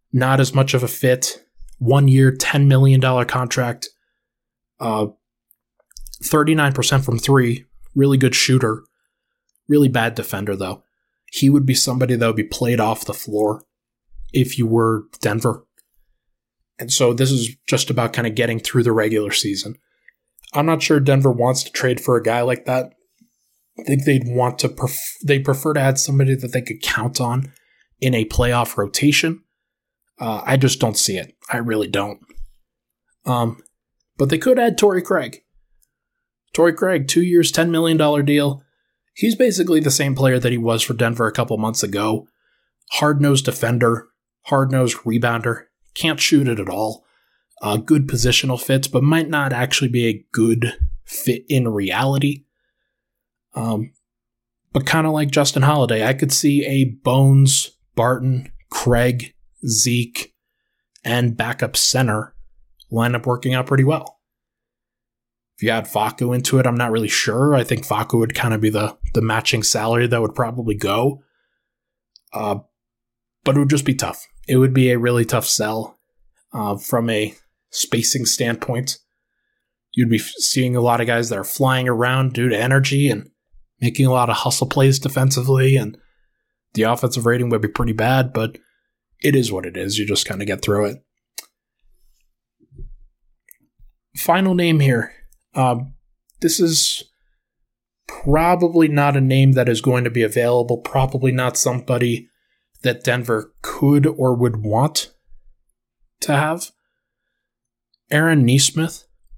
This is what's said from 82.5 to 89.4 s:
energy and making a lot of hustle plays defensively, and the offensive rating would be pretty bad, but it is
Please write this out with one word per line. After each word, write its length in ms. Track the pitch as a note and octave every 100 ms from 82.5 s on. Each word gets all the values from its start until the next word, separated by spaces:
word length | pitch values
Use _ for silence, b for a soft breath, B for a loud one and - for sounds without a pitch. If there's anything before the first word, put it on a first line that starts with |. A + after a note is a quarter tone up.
| G#2
energy 500 | B2 C3+ C3+ C#3 C#3+
and 220 | G#2 - _ _ - - -
making 260 | B2 - C3
a 60 |
lot 160 | B2+ A#2+
of 60 | -
hustle 280 | B2+ - C3+
plays 320 | C#3+ C3+ C3+
defensively, 800 | C#3 C3+ C3 B2+ B2+ C3 C3 A#2
and 200 | G#2 - _ _ _ _ _ _ _
the 80 | -
offensive 440 | A2 - B2 B2 A#2
rating 220 | B2 A#2+
would 120 | A2+
be 60 | G#2+
pretty 240 | - A#2
bad, 400 | A2 A#2 C3 B2+
but 260 | A2+ A2 - _ _ _ _ _ -
it 160 | C3
is 160 | C3+